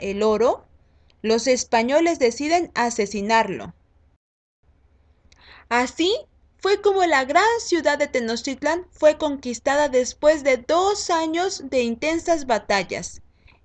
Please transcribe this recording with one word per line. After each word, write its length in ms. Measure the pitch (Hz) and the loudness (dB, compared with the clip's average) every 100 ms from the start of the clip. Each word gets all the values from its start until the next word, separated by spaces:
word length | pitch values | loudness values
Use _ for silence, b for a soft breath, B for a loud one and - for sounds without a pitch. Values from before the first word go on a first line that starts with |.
el 200 | 196 196 | -6 -2
oro, 440 | 214 214 240 494 _ _ _ _ _ _ | 0 2 2 0 _ _ _ _ _ _
los 260 | 214 226 247 | -2 0 2
españoles 720 | 254 - 233 240 294 339 330 | 0 0 0 2 2 2 2
deciden 520 | 233 233 294 349 339 - | 0 0 0 0 0 -2
asesinarlo. 1000 | 240 233 202 208 202 226 214 143 95 - _ _ _ _ _ _ _ _ _ _ _ _ _ _ _ B B B - | -2 -2 -4 -4 0 2 2 -4 -12 -18 _ _ _ _ _ _ _ _ _ _ _ _ _ _ _ B B B -4
Así 440 | 240 254 - 339 523 - _ _ _ | -2 0 -2 -2 -2 -6 _ _ _
fue 240 | 381 403 | -2 2
como 240 | 403 392 349 | 2 2 2
la 180 | 277 | 2
gran 220 | 262 320 427 466 | 2 2 2 0
ciudad 360 | - 339 294 285 | -2 0 0 0
de 100 | 285 | -2
Tenochtitlán 800 | 254 226 233 - 254 294 339 359 | -2 -2 -4 -6 -4 -4 -4 -6
fue 260 | - 302 302 | 2 2 4
conquistada 680 | 311 277 254 233 - 285 294 | -2 -4 -8 -6 -2 0 0
después 560 | 254 247 - 294 311 | 0 -2 0 2 2
de 140 | 269 247 | 2 0
dos 520 | 240 330 392 403 - | 0 0 2 -2 -2
años 540 | 330 320 330 370 - 269 | -2 -2 -2 -4 -6 -4
de 140 | 262 | -2
intensas 600 | 233 233 302 330 349 330 262 | -2 -2 -2 -2 0 -2 0
batallas 760 | 214 - 202 185 104 170 - - b b b | -2 0 -2 -2 -8 -10 -16 -20 b b b